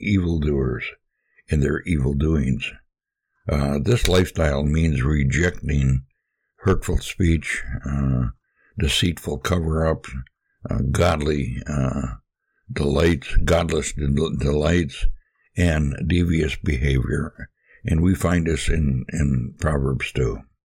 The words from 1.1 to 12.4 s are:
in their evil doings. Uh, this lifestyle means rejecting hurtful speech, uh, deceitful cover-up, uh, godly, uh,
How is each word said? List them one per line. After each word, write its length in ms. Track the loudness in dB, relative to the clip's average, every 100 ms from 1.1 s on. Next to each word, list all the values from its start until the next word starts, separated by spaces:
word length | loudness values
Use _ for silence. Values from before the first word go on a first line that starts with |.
| _ _ _ -4
in 120 | 0
their 220 | 0 -2
evil 320 | -2 0 0
doings. 560 | 0 2 2 0 -2 -4 -12 _ _ _ _ _ _ -4
Uh, 300 | -2 0 0
this 280 | 0 0 2
lifestyle 560 | 2 2 0 0 0
means 380 | 0 2 2 0
rejecting 1000 | 0 0 0 0 0 -2 -2 0 2 0 -2 _ _ _ _ _
hurtful 380 | 0 0 2 -2
speech, 640 | -2 0 2 2 0 -8 -6 -8 -4
uh, 340 | -2 0 0 -2 -6 _ _ _ -4
deceitful 600 | 0 2 0 -2 -6 -6
cover-up, 680 | -2 0 0 0 0 -2 -4 -12 -12 _ _ _ -6
uh, 100 | -2 0
godly, 680 | 2 2 2 0 -2 -2 -6 -6
uh, 340 | -2 -2 -2 -6 -8 _ _